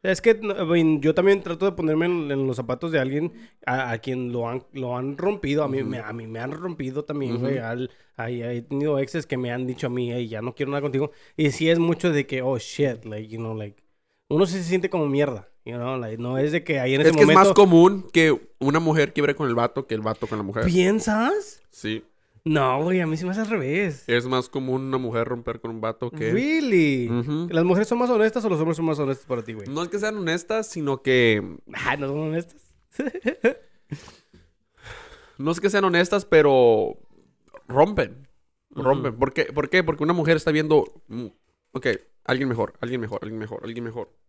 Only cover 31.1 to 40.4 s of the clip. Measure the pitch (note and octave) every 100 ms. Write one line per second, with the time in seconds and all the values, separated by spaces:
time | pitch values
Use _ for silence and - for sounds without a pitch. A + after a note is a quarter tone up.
31.1 | B2+ A#2+ G#2+ F#2+ D#2 - - A#2+ C#3+ C#3
32.1 | C#3+ D#3 D#3+ F3 - _ _ _ - C4+
33.1 | F4+ - E4 A#3 C4+ - _ _ D3 -
34.1 | - _ - _ _ _ _ - - -
35.1 | - - - C#3+ E3+ G3 G3+ G3 E3+ F#3
36.1 | G3+ F#3+ D#3+ C#3+ C3 A#2+ A2 G2 - -
37.1 | _ _ _ _ - - B2 E3+ G3+ A2
38.1 | C3 C#3 _ _ _ _ - C3 C#3 C3+
39.1 | A#2 C3+ D3 - C#3+ - F#3 E3 D3 D3+
40.1 | F3 D#3+ D#3+